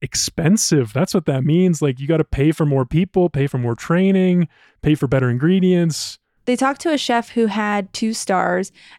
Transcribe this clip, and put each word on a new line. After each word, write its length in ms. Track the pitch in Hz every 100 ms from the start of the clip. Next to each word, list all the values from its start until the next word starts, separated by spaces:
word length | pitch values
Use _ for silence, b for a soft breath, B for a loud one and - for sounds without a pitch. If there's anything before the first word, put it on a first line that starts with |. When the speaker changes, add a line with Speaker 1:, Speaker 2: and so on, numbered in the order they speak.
Speaker 1:
expensive. 880 | 139 - - - 160 220 - 151 113
That's 220 | 135 185
what 120 | 190 156
that 180 | 131 139
means. 360 | 165 185 151
Like, 180 | 147 127
you 80 | 143
gotta 180 | 160 -
pay 260 | 135 151
for 140 | 156 151
more 200 | 135 127
people, 440 | 156 190 190 175
pay 180 | 139 139
for 100 | 131
more 180 | 120 104
training, 720 | - 170 190 190 185 180 160 b b b
pay 140 | 147 147
for 120 | 131
better 220 | 135 123
ingredients. 880 | 123 156 190 180 175 170 - - - _ _ -
Speaker 2:
They 120 | 247
talked 240 | 262 277
to 100 | 339
a 60 | 285
chef 320 | - 233 233
who 160 | 233 220
had 480 | 214 208 208 196
two 180 | - 220
stars, 600 | 226 - 185 175 180 190 - B